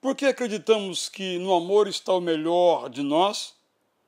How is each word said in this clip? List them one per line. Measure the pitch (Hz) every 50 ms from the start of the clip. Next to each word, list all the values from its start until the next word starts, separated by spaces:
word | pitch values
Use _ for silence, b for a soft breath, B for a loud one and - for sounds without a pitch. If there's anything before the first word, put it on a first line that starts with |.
Por | - 262 269
que | - 285
acreditamos | 277 262 - 247 233 202 208 156 - 220 214 202 190 175 156 - -
que | - - 190 190 180 175
no | 180 190 190
amor | 175 170 175 196 208 208 196
está | 180 - - - 190
o | 185 180
melhor | 170 165 156 156 165 175 175 180 175 160 131 120 120
de | 120 127 143
nós, | 143 147 160 180 202 214 - - - - _ _ _ _ _ _ _ _ _ _